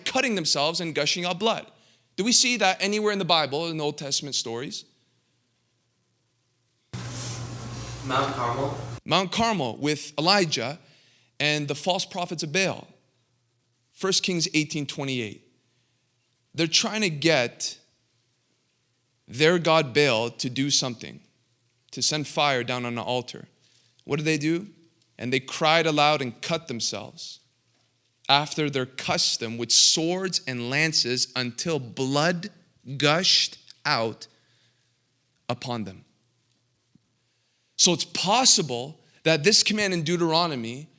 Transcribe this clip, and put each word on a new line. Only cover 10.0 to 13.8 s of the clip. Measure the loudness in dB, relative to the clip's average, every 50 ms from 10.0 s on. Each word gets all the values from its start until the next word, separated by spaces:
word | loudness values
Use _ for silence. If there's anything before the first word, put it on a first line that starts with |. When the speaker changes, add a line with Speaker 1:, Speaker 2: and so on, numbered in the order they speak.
| -6 -8 -6
Speaker 1:
Elijah | 0 2 4 4 4 4 2 0 -4 -4 -6 -6 -10 -16 -20 _ _ _ _ _ _ _ _ _ _
and | 0 0 0 0 -2
the | -4 -6
false | -4 -2 -2 -2 -2 -4
prophets | -6 -6 -8 -6 -6 -6 -8
of | -6 -2
Baal. | 0 0 0 0 -2 -6 -12 -18 _ _ _ _ _ _ _ _ _ _ _ _ _ _ _ _ _ _